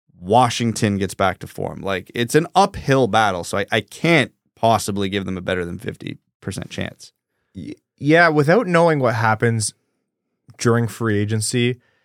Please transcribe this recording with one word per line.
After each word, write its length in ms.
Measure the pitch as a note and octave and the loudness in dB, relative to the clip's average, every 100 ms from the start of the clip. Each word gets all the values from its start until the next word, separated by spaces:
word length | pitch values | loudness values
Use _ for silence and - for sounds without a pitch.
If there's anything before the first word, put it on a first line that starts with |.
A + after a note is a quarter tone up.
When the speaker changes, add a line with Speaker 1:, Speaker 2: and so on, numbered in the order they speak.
| _ _ | _ _
Speaker 1:
Washington 800 | F2+ A#2 B2 - A#2 G#2 G#2+ G2 | 0 2 2 0 -2 0 -2 0
gets 160 | F#2+ | -4
back 260 | - F#2+ E2+ | -2 -2 -2
to 80 | F#2 | -12
form. 340 | - F#2 D2+ | -10 -10 -8
Like, 300 | F#2 F#2+ - | -6 -8 -6
it's 220 | - A#2+ D3+ | -6 0 0
an 120 | E3+ | 2
uphill 540 | F#3 G3 - - C3+ A2+ | 2 0 0 0 2 4
battle, 360 | A2 G#2+ F2+ E2+ | 2 2 0 -4
so 140 | G2+ | -6
I, 60 | G2 | -2
I 80 | A2+ | -2
can't 520 | - - D#3+ D#3+ A2+ _ _ - | -4 -4 2 2 2 _ _ 0
possibly 520 | A2+ A2 - G2+ G2 | 2 2 0 -4 -4
give 160 | G2 F#2+ | -4 -6
them 120 | F#2 | -8
a 40 | |
better 220 | F#2+ F#2 | -6 -6
than 160 | F2 F2+ | -6 -10
fifty 380 | - - - - _ _ | -12 -12 -12 -14 _ _
percent 280 | - - - | -12 -10 -10
chance. 420 | - F#2+ - - _ _ _ _ G2 | -10 -10 -12 -20 _ _ _ _ -18
Speaker 2:
Y-, 180 | - - _ - | -16 -18 _ -6
yeah, 300 | C#3+ E3 E3+ | 2 4 6
without 380 | D3+ C#3+ G3+ F#3 | 4 4 2 2
knowing 320 | E3+ E3+ D3 | 2 4 2
what 160 | B2 A2+ | 0 0
happens 580 | A2+ A2 A#2 A2+ G#2 _ _ _ _ _ _ _ _ - | 0 2 0 0 -4 _ _ _ _ _ _ _ _ -2
during 280 | A#2+ A#2 A2+ | 2 2 0
free 300 | - A2+ G#2 | -4 -2 0
agency, 600 | G#2 A2 G#2+ B2+ A#2+ B2 _ _ | -2 -4 -2 0 0 -2 _ _